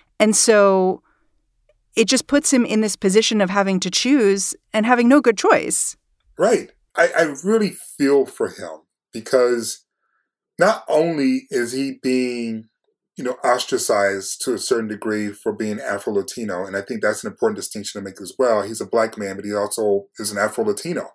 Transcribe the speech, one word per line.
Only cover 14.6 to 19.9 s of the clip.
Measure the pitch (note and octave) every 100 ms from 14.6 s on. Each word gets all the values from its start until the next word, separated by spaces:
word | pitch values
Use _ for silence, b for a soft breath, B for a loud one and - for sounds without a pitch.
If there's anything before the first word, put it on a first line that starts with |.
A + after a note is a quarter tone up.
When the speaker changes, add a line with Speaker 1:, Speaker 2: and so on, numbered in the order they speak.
| - A#2 A2
Speaker 2:
degree | G#2 A2 G#2+ G#2
for | G2+ A2+
being | G#2 G#2+ G#2
Afro-Latino, | - G2+ - G2+ F#2 - A2 F2+
and | F#2+ G2
I |
think | G2+ A2+
that's | G#2 G#2+
an | G#2+
important | - A2+ G2+
distinction | - G#2+ G2 G#2
to |
make | G2 F#2+
as | F#2+ -
well. | B2+ G#2+
He's | G2+ A2+
a | G2
Black | A#2 A2+ A2
man, | G2 G2
but |
he | G#2
also | G#2 G2+ - G#2